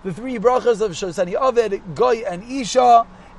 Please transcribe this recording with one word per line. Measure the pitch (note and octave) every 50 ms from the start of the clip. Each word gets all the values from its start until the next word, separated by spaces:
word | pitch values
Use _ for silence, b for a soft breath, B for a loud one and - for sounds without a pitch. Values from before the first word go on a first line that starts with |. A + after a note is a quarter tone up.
| -
The | F#3+ E3
three | - A#3 C4 B3+
brachos | A3+ F#3+ A#3 B3 B3+ G3+ A#3+ A#3 F3+
of | A3 G#3
Shosani | E3 - G3+ F#3 D#3+ F3+ F#3 F3 G3
Aved, | A3+ C4+ C4 A#3 A#3+ A3+ G#3 G3 - - F#3+ D3
Goy, | C3 A3 B3+ B3
and | A3+ A3+ G3 F3 F3 G#3
Isha, | A#3+ C4 C#4 B3 F3 - B3+ B3 B3 A#3 A#3 A3+ - B B B B B